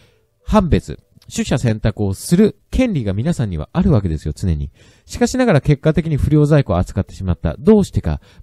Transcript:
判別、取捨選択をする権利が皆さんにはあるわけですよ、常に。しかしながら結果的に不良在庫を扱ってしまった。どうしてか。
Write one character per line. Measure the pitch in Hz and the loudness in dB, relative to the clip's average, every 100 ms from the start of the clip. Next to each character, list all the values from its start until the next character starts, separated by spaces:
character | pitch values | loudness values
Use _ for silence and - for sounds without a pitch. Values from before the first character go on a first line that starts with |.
| _ _ _ _ - | _ _ _ _ 0
判 | 214 180 | 2 2
別、 | 104 - 71 _ _ - | 0 -2 -16 _ _ -12
取 | - | -8
捨 | 226 139 | -2 0
選 | 120 107 | 0 0
択 | 113 - 101 | -2 -2 -4
を | |
す | 98 - 175 | -4 0 2
る | 214 - _ | 2 0 _
権 | - 254 | -2 0
利 | 175 | -2
が | 101 | -2
皆 | 95 135 | -2 -2
さ | 170 | -2
ん | 113 | -2
に | 82 | -4
は | 73 | -6
あ | - | 0
る | 190 | 2
わ | 131 | 2
け | 95 | 2
で | 78 | -4
す | 78 | -4
よ、 | |
常 | - 98 76 | -4 -2 -2
に。 | 73 _ _ _ _ | -4 _ _ _ _
し | - | -2
か | 240 | -2
し | 254 | 0
な | 247 | 2
が | |
ら | 151 | 2
結 | - 147 | 2 0
果 | 151 | 2
的 | 160 160 | 0 -2
に | 143 | -2
不 | - | 0
良 | 151 147 | 2 4
在 | 151 | 2
庫 | - | 2
を | 90 | -2
扱 | 92 - | -2 -4
っ | |
て | - | -8
し | - 92 | -6 -4
ま | |
っ | 85 | -2
た。 | 82 - | -2 -2
ど | 151 214 | 4 4
う | |
し | 185 | 4
て | - | -2
か。 | 85 76 - - | -4 -6 -8 -18